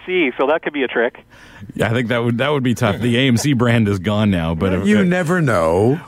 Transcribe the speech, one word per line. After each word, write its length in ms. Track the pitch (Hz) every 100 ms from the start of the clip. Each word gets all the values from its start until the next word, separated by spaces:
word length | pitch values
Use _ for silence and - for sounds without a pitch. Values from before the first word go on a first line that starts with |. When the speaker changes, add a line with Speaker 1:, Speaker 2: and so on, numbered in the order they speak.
| -
Speaker 1:
C, 260 | 185 139 -
so 80 | 135
that 160 | 165
could 100 | 165
be 100 | 147
a 40 | 123
trick. 380 | 127 117 - - - - - 98
Speaker 2:
Yeah, 140 | - 104
I 40 |
think 160 | 117 113
that 140 | 120
would, 140 | 120 117
that 120 | 139
would 120 | 147
be 140 | 127 113
tough. 240 | 113 95
The 160 | 120 117
A 40 | 135
M 100 | 117
C 160 | 147
brand 340 | 127 120 117 101
is 100 | 98
gone 320 | 90 104 107
now, 240 | 90 80
but 180 | 82 95
if 140 | 92 98
Speaker 3:
You 140 | 214
Speaker 2:
it 60 | 180
Speaker 3:
never 360 | 180 160 180
know. 580 | 143 95 82 87 113 160